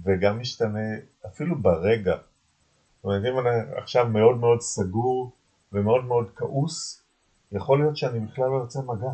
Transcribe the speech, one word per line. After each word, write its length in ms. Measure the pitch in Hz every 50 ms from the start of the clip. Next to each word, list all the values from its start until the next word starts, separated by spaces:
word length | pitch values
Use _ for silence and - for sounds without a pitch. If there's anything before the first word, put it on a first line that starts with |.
| 87
וגם 360 | 98 95 90 98 101 104 120
משתנה 480 | 127 - - - 117 107 104 107 107 110 107 - - _ _ _ -
אפילו 360 | 107 - - 151 175 165 135
ברגע. 540 | 95 95 85 80 90 104 117 110 98 90 80
זאת 880 | - - _ _ _ _ _ _ _ _ _ _ _ _ _ _ _ -
אומרת, 180 | 98 98 98 107 127
אם 60 | 131 131
אני 400 | 123 123 120 113 107 - - -
עכשיו 260 | - - - 123 120 117
מאוד 280 | 107 107 110 123 123
מאוד 240 | 117 120 117 117 117
סגור 720 | - - - 110 98 92 95 113 120 127 - 381 381 - _ _ _ _ _ _ _ -
ומאוד 320 | 101 101 101 107 120 127 123
מאוד 260 | 123 123 120 113 - -
כעוס, 680 | - 117 104 110 139 156 165 - - - - - _ _ _ _ _ _ _ _ _ _ -
יכול 260 | 101 98 - - 139 143
להיות 180 | 151 151 151
שאני 240 | - 147 123 120 113
בכלל 280 | 107 104 - 131 127 131
לא 120 | 135 131
ארצה 200 | 120 120 - 135
מגע. 260 | 131 123 113 98 117 131